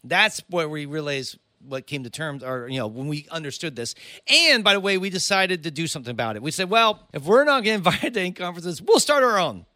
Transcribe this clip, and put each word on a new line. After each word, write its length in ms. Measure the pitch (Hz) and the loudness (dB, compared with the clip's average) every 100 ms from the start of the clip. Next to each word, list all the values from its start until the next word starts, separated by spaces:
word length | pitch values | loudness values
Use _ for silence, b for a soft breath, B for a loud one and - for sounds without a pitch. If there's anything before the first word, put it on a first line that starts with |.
That's 380 | 123 175 214 - - | 0 2 2 0 -4
what 180 | 175 156 | -2 -2
we 160 | 156 | -6
realized, 540 | 147 151 147 139 127 - _ _ 123 | -6 -6 -4 -6 -6 -14 _ _ -10
what 200 | 135 - | -10 -8
came 180 | 147 | -8
to 60 | 120 | -8
terms, 320 | - 156 139 | -8 -8 -8
or, 260 | 131 127 123 | -6 -6 -6
you 80 | 131 | -4
know, 100 | 107 | -4
when 220 | 113 143 | -6 -6
we 200 | 151 147 | -6 -8
understood 460 | 165 147 - 165 120 | -10 -8 -8 -8 -6
this. 180 | 117 - B B - | -10 -10 B B 2
And, 340 | 302 330 254 | 4 6 4
by 120 | 202 | 4
the 60 | 202 | 2
way, 180 | 196 190 | 2 0
we 100 | 196 | -2
decided 540 | 185 - 196 185 180 | -4 0 2 2 -2
to 80 | 165 | -4
do 160 | 143 165 | -6 -6
something 240 | 156 120 | -6 -8
about 260 | 120 117 107 | -4 -4 -4
it. 60 | |
We 80 | 139 | -6
said, 180 | - 180 | -4 2
"Well, 400 | 226 220 214 _ | 4 4 0 _
if 80 | 151 | -8
we're 220 | 143 233 | 4 4
not 200 | 294 277 | 6 2
getting 120 | 214 214 | 2 2
<laughs> 80 | 175 | 2
invited 260 | 147 320 | 2 -2
to 80 | 226 | -2
any 120 | 180 | -4
conferences, 500 | - 180 175 170 151 | -6 -8 -8 -8 -6
we'll 180 | 208 453 | 4 6
start 240 | - 294 | 6 4
our 140 | 254 208 | 4 4
own. 260 | 160 95 - | 0 -4 -18